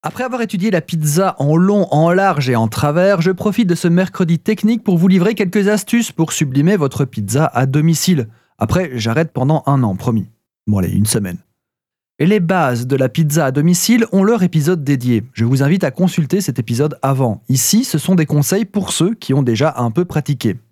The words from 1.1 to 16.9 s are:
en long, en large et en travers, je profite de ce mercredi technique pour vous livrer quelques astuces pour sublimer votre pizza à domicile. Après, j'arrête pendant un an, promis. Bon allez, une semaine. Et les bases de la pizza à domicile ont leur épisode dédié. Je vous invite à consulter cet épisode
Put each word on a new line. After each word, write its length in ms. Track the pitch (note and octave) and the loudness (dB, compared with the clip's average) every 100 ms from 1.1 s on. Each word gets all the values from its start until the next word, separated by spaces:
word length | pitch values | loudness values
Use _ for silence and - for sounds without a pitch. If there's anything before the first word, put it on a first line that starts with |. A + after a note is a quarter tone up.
| D3+ F#3+ - | 0 0 0
en 160 | C#3+ D#3 | 0 2
long, 320 | F#3+ G#3 F3+ | 4 2 2
en 200 | D3 E3 | 2 2
large 380 | F3+ G3 D3 C3 | 2 2 0 0
et 80 | A#2 | 0
en 100 | A2+ | 0
travers, 540 | - D3 D#3 F#3+ G3 | 0 0 2 2 2
je 100 | E3+ | 0
profite 380 | F#3 G#3+ G3 G3 | 0 -2 0 0
de 60 | E3+ | 0
ce 120 | F3+ | 2
mercredi 500 | E3+ F#3 - E3+ E3+ | 2 0 -2 -2 0
technique 460 | - G#3+ G#3+ A#3 | -2 -2 0 0
pour 140 | A3+ F3 | 0 2
vous 100 | F#3 | 4
livrer 260 | F#3 F#3 | 4 2
quelques 360 | A3+ F#3+ G#3 G3+ | 0 -2 0 0
astuces 420 | G#3+ - A#3+ A3+ | 0 0 -2 -2
pour 220 | - D#3+ | -4 -4
sublimer 420 | - C#3+ C3+ D#3 G3+ | -2 -2 2 2 2
votre 300 | C#3 - C3+ | 0 -2 -4
pizza 400 | - G2+ B2 D#3+ | -4 -4 0 0
à 200 | A#2+ C3+ | 0 0
domicile. 640 | D3 D#3+ D#3+ - E3 A2+ - _ _ | 2 2 0 0 0 -2 -12 _ _
Après, 340 | A2 F3+ F3 B2 | -2 -2 -2 -4
j'arrête 360 | A2+ B2 E3 | -2 -2 -2
pendant 320 | - C3 D#3 C#3+ | -2 0 0 2
un 160 | C#3 | 0
an, 140 | A2+ F#2 | 0 -2
promis. 320 | - A2+ F#2 _ _ _ - | -2 -2 -4 _ _ _ -2
Bon 120 | G#2 | -2
allez, 120 | F2 | 0
une 140 | F#2 G#2 | 0 0
semaine. 320 | - F#2 F2+ _ _ _ _ _ _ _ - | 0 -4 -8 _ _ _ _ _ _ _ -2
Et 60 | D#3+ | 0
les 160 | G#3 | 2
bases 440 | E3 F#3 C#3+ A#2+ B2+ | 2 0 0 -2 -2
de 120 | C3+ | 0
la 100 | C3 | 0
pizza 380 | - D3+ D#3 C#3 | 0 0 2 0
à 60 | |
domicile 540 | C3+ D#3+ F3 - A#3+ A3 | 0 2 2 2 2 2
ont 140 | G3 G3 | 2 2
leur 180 | A#3 | 2
épisode 400 | F3+ D#3+ D3 F3+ | 2 2 0 0
dédié. 400 | C#3 C3+ B2 A#2 A#2 | 0 -2 0 -2 -2
Je 140 | - A#2 | -4 0
vous 180 | C3 | 2
invite 220 | C#3 F#3+ D#3 | 2 2 -2
à 60 | |
consulter 500 | - F3+ - D3 G3 | 0 -2 0 -2 -2
cet 180 | G#3 B2 | -2 -6
épisode 400 | A2+ A#2+ D3+ | -4 0 -2